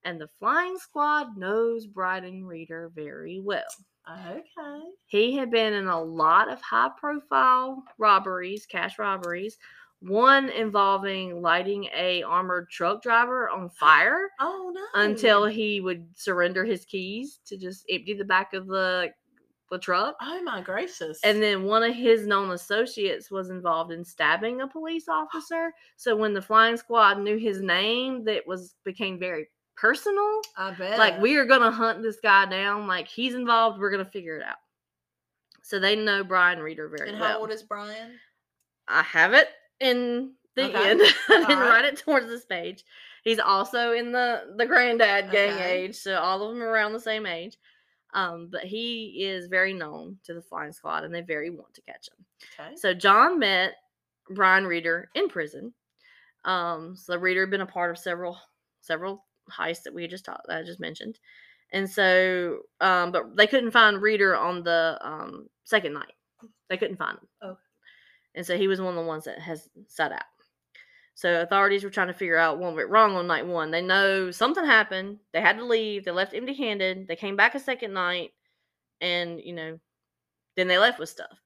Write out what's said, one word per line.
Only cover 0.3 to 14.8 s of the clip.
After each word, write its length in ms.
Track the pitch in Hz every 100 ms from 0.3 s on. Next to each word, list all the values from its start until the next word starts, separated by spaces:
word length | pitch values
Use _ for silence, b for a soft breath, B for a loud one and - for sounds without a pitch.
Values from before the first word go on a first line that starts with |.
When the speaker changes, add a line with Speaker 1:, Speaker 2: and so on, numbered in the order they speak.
| _ 214 302 359 370
Speaker 1:
squad 600 | - 294 294 294 262 202
knows 480 | 185 214 233 233 220
Brian 580 | 196 185 185 185 190
Reeder 460 | 185 165 160 165 165
very 460 | 170 147 156 160 185
well. 240 | 196 185 - - _ _ -
Speaker 2:
Okay. 320 | 202 175 277 - 339 294 294 330 381 _
Speaker 1:
He 280 | 208 233 269
had 140 | 247
been 220 | 233 220
in 140 | 208 190
a 160 | 170
lot 480 | 165 165 156 180 220
of 80 | 254
high-profile 1200 | - 226 262 - 294 294 285 269 254 254 262 262 - -
robberies, 680 | 214 196 196 180 180 208 -
cash 320 | 185 185 190
robberies, 580 | 208 190 175 175 208 - B B B _
one 480 | 185 202 262 269 269
involving 920 | - 220 202 196 196 196 190 185 175
lighting 460 | 170 170 190 202 196
a 280 | 151 185 180
armored 460 | 117 175 190 180 175
truck 320 | - 170 214
driver 460 | 240 226 247 254 226
on 180 | 185 175
fire 600 | - 151 151 196 330 392
Speaker 2:
<gasps> 60 | -
Oh, 320 | 302 381 370
no. 280 | 359